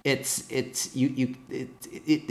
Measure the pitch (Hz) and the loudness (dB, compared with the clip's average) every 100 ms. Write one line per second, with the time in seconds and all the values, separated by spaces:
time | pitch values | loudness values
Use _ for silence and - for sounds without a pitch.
0 | 139 131 - - - 127 - - - 135 | 0 0 0 -4 -2 -2 -2 -4 -4 2
1 | 135 131 127 127 - - 127 - - - | 2 4 0 -2 -8 -8 -8 -12 -14 -4
2 | 151 151 - | 2 2 4